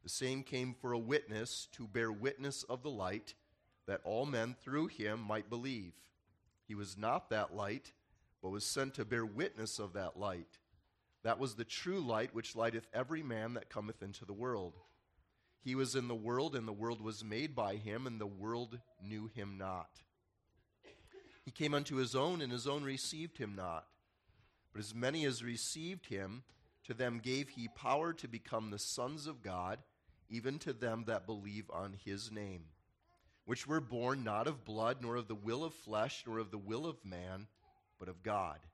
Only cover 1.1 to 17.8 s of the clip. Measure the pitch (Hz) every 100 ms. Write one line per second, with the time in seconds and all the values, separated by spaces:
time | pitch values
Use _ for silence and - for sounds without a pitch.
1.1 | 147 - 107 120 - - - 113 113 113
2.1 | 104 131 139 139 135 - 127 147 113 92
3.1 | 101 - - _ _ _ _ - 95 87
4.1 | 110 147 123 117 127 - 143 160 - 104
5.1 | 110 107 107 104 117 131 120 90 - -
6.1 | _ _ _ _ _ - 104 101 92 110
7.1 | 156 - 107 98 95 101 131 - - _
8.1 | - _ _ 92 101 101 139 135 135 110
9.1 | 120 113 104 185 110 110 - 101 95 90
10.1 | - 101 90 80 - _ - _ _ _
11.1 | _ 113 113 135 107 113 - 175 190 131
12.1 | 110 117 110 - 113 117 113 - 113 131
13.1 | 160 143 110 113 120 - 110 104 - 98
14.1 | 98 98 101 123 113 90 92 - _ _
15.1 | _ _ _ _ _ 131 131 131 131 123
16.1 | 113 107 127 156 131 113 101 113 113 107
17.1 | 107 110 110 151 123 101 107